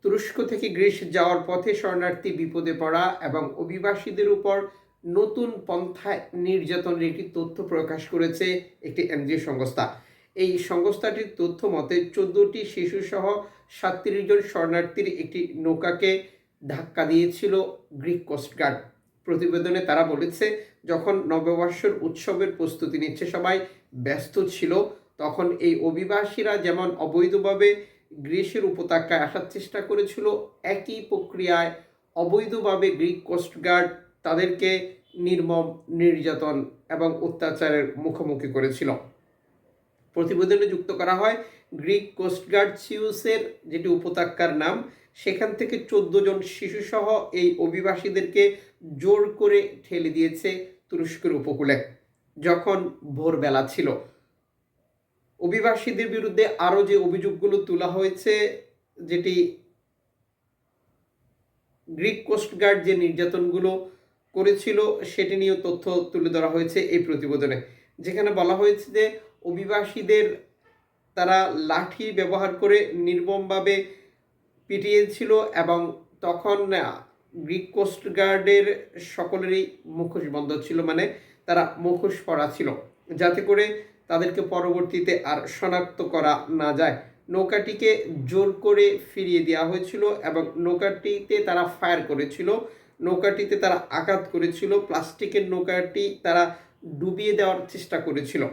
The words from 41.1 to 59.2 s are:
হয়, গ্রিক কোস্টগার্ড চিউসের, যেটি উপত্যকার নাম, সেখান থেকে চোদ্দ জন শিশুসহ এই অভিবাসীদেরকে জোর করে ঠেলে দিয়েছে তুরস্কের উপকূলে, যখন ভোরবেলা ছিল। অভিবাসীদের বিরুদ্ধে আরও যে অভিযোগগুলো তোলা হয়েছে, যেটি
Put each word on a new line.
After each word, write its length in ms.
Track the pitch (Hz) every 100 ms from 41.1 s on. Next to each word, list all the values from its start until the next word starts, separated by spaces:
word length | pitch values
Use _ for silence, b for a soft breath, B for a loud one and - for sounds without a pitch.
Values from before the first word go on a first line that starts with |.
হয়, 220 | 185 214 226 B B B
গ্রিক 300 | - 160 202 202 -
কোস্টগার্ড 560 | 185 - - 202 202 196
চিউসের, 580 | - 214 214 202 226 220 - - -
যেটি 200 | 160 180
উপত্যকার 640 | 175 175 175 170 - 170 151
নাম, 200 | 156 208 - B B -
সেখান 320 | - 185 220
থেকে 200 | 208 247 233 -
চোদ্দ 260 | 208 175 190
জন 140 | 196 190 -
শিশুসহ 560 | - 190 214 202 220 208 220 -
এই 160 | 180 180 175
অভিবাসীদেরকে 840 | 165 175 190 185 202 190 175 196 202 202 B _ 165 143
জোর 240 | 175 208 208 208
করে 220 | 208 202 196 -
ঠেলে 280 | - 175 160
দিয়েছে 400 | 156 165 156 196 185 - - _
তুরস্কের 460 | 170 160 - 170 151
উপকূলে, 360 | 131 135 139 135 - - _ _ _ -
যখন 420 | 156 170 190 190 180 - 147
ভোরবেলা 500 | 139 160 156 143 135 -
ছিল। 220 | - 143 - - _ _ _ _ _ _ _ _ _ _ _ _ _
অভিবাসীদের 680 | 175 214 220 220 - 226 226
বিরুদ্ধে 300 | 220 208 180 220 - 175
আরও 140 | 196 202
যে 60 | 202
অভিযোগগুলো 580 | 180 175 190 160 202 202
তোলা 240 | - 170 180
হয়েছে, 440 | 180 190 185 - 214 208 - - _ _ _
যেটি 360 | 165 175